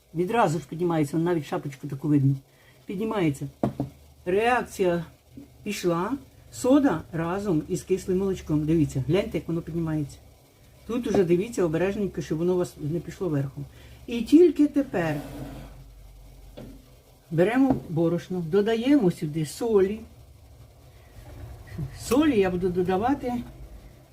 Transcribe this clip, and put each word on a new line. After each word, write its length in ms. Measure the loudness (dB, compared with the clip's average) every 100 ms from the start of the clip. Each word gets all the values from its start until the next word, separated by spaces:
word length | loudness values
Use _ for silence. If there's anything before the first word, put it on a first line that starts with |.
| _ -4
Відразу 440 | 0 2 2 0
ж 60 | -6
піднімається, 480 | -4 0 0 0 0
навіть 280 | 0 0 -2
шапочку 420 | -6 -6 -10 -10
таку 200 | -6 2
видно. 280 | 4 4 2 -4 _ _ _ -10
Піднімається. 640 | -6 -2 0 0 -2 -6 -6 -6 -4 -8 -10 -20 -12 -2
Реакція 800 | 0 2 0 -2 -2 0 0 -2 -14 _ -20 -20 -14
пішла, 500 | -8 -4 -2 0 -2 -6 -10 -20 -20
сода 500 | -4 4 4 4 0 -4
разом 520 | -6 -4 -2 0 -2 -2
із 160 | -4
кислим 340 | -2 -2 0 -2
молочком. 480 | 0 -4 -2 -2 2
Дивіться, 380 | 2 2 0 0
гляньте, 300 | 0 0 -4
як 100 | -6
воно 140 | -6
піднімається. 560 | -6 -6 -4 -4 -4 -10 -20 -20 _ _ -20 -18 -8
Тут 200 | -6 0
уже 160 | 2
дивіться 400 | 4 2 0 -2
обережненько, 580 | 0 0 0 -2 -4 -4
щоб 160 | -6 -2
воно 160 | 0
у 40 | 0
вас 180 | -2 -6
не 200 | -6 -6
пішло 300 | -6 -6 -2
верхом. 360 | -2 -4 -8 -14 -16 -20 -18 -8
І 140 | -6
тільки 460 | 6 8 8 6 2
тепер 480 | 2 -2 0 -2 -2 -6 -12 -14 -14 -16 -18 -20 -20 -20 -20 -20 -20 -20 -18 -18 -20 -20 -20 -20 -20 -4
беремо 440 | 2 4 4 4 2 -2
борошно, 540 | 0 0 0 -4 -6 0
додаємо 600 | 2 2 2 4 4 4
сюди 340 | 0 -4 -4 -6
солі. 540 | -4 2 4 4 0 -10 -20 -20 -20 -20 -20 -20 -20 -20 -20 -20 -20 -20 -16 -16 -16 -14 -10 -10 -8
Солі 400 | 0 2 4 4
я 100 | 2
буду 200 | 2 0
додавати 640 | 0 0 2 2 0 -2 -6 -8 -14 -18 -20 -20 -20 -20